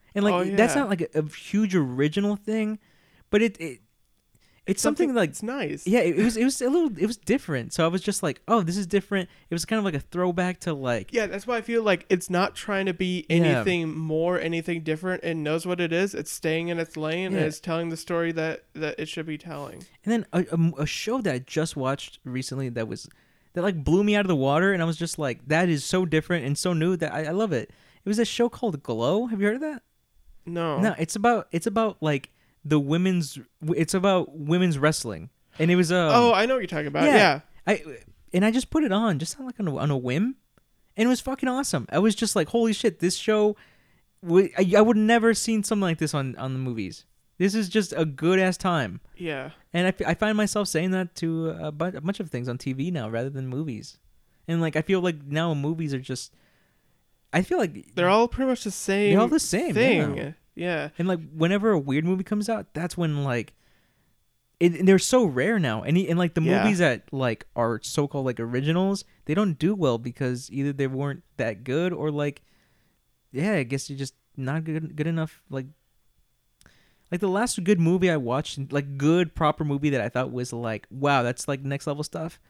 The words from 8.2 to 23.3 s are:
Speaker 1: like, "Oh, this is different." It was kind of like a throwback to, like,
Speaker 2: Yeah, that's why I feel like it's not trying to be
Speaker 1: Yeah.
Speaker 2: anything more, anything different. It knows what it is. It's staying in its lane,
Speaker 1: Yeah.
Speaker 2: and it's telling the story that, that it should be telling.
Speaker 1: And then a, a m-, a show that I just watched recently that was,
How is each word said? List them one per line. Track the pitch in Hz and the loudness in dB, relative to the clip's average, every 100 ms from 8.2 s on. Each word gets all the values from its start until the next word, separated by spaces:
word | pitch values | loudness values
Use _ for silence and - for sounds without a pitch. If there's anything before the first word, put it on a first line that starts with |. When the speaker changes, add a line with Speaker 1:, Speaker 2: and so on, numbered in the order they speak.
Speaker 1:
like, | 165 - - | -4 -4 0
"Oh, | 226 | 2
this | 170 190 | 2 -2
is | 175 | 0
different." | 196 - 196 175 _ - | -2 0 -4 -4 _ -6
It | |
was | 170 | -6
kind | - 220 | -2 -2
of | 196 | -2
like | |
a | 143 | -4
throwback | - 175 180 175 180 175 | -4 -2 -2 0 -2 -4
to, | 175 | -6
like, | 147 127 117 - | -4 -2 -2 -2
Speaker 2:
Yeah, | 233 208 | -2 -2
that's | 196 233 | -4 -4
why | 233 | -4
I | |
feel | 220 233 | -2 0
like | 208 175 - | 2 2 2
it's | 180 - | -2 0
not | 180 190 - | 0 0 -2
trying | - 196 196 | -6 -2 -2
to | |
be | 170 185 180 - | -2 -2 -2 0
Speaker 1:
Yeah. | 170 | 4
Speaker 2:
anything | 165 131 110 175 165 156 | 4 4 2 0 -2 -4
more, | 160 156 170 180 | -4 0 0 0
anything | 165 170 165 170 | -2 -4 -4 -4
different. | 156 156 185 180 | -4 -4 -4 -4
It | 170 165 | -4 -4
knows | 147 165 180 | -2 -2 -2
what | 180 | -2
it | 170 | 0
is. | 165 196 - | 0 0 -4
It's | - | -8
staying | - 165 160 170 | -6 -2 -2 -2
in | 170 | -4
its | 160 160 | -6 -6
lane, | 156 170 190 | -4 -4 -2
Speaker 1:
Yeah. | 190 | -2
Speaker 2:
and | 156 | -2
it's | 151 | -4
telling | 180 165 170 | -6 -4 -4
the | 160 | -6
story | - 170 170 | -4 -2 -2
that, | 165 160 - - | -2 -4 -6 -12
that | 147 156 - | -8 -6 -6
it | 156 | -8
should | - 160 | -8 -8
be | 151 | -10
telling. | 170 143 143 - - _ | -10 -12 -12 -14 -20 _
Speaker 1:
And | 202 | -2
then | 233 - | -2 0
a, | 175 - | -2 0
a | |
m-, | 165 165 - | 2 2 0
a | 156 | -4
show | - - 254 | -4 -4 -2
that | 202 127 | -2 -4
I | |
just | 131 156 160 147 | -4 -4 -4 -2
watched | 131 143 - - | -4 -4 -8 -16
recently | 127 127 131 135 131 | -8 -8 -6 -6 -6
that | 120 113 | -4 -6
was, | 107 - _ _ | -8 -12 _ _